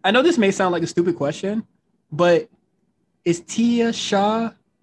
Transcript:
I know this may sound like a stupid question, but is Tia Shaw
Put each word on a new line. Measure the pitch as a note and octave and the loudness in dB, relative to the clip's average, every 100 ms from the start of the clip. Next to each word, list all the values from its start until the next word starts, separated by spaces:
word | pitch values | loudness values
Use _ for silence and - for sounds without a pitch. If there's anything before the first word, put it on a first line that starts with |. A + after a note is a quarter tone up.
| F#3+ | 2
I | |
know | A#3 | 2
this | D#4 B3 | 4 4
may | G3 | 2
sound | F#3+ F#3+ | 2 -2
like | F3 | -2
a | E3 | -2
stupid | - F3 - | -2 -2 -2
question, | C#3+ D3+ F#3+ A3 - _ _ _ _ | -4 -4 -6 -6 -8 _ _ _ _
but | D3+ F3 E3+ - _ _ _ _ _ _ _ | 0 2 2 0 _ _ _ _ _ _ _
is | F3 E3+ | -4 -4
Tia | - - A#3 A#3+ A#3 | -4 -2 0 2 -2
Shaw | A3+ - G3+ G3+ A3 A3+ - _ _ | -4 -2 0 0 -2 -4 -10 _ _